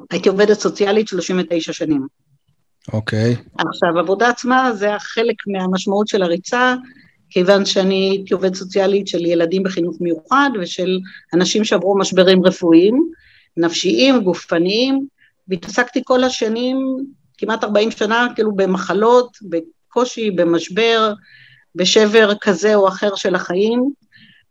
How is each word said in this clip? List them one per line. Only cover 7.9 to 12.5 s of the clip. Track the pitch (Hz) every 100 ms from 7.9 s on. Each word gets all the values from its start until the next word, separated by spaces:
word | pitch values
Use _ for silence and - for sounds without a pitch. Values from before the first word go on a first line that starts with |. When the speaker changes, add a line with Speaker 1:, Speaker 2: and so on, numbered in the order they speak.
| 190 190
Speaker 1:
הייתי | 196 190
עובדת | 185 185
סוציאלית | 185 185 202 190 196 190
של | 175 170
ילדים | 170 170 190
בחינוך | 190 - 175 -
מיוחד, | 175 165 - 262 285 220
ושל | 175 - 180 185 185 - -
אנשים | 165 185 214
שעברו | 214 202 180 196
משברים | 190 180 185 190
רפואיים, | 180